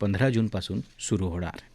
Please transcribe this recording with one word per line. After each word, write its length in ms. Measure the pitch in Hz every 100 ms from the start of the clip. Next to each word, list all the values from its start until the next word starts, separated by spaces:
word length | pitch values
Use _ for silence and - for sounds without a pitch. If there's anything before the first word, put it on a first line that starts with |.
पंधरा 280 | 101 98 135
जूनपासून 500 | 113 110 95 - 98 - -
सुरू 260 | - 104 92
होणार. 320 | 87 87 - -